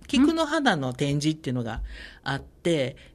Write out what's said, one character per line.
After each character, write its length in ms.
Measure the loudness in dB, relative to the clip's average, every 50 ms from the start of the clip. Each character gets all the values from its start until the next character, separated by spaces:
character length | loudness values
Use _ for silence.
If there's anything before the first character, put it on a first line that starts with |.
| -8 -2
菊 260 | 2 4 4 4 4
の 120 | 2 0
花 300 | 0 0 2 2 2 2
の 180 | 2 0 -4 -2
展 260 | -2 0 0 0 0
示 180 | 0 0 -2 -2
っ 40 |
て 80 | -4 -4
い 40 | -4
う 20 |
の 80 | -2 -4
が 180 | -4 -6 -8 -8 -10 -10 -14 -16 -18 -20 -12 _
あ 120 | -6 -6
っ 40 | -6
て、 560 | -6 -12 _ -6 _ 0 0 2 0 -2 -4 -10 -20 -20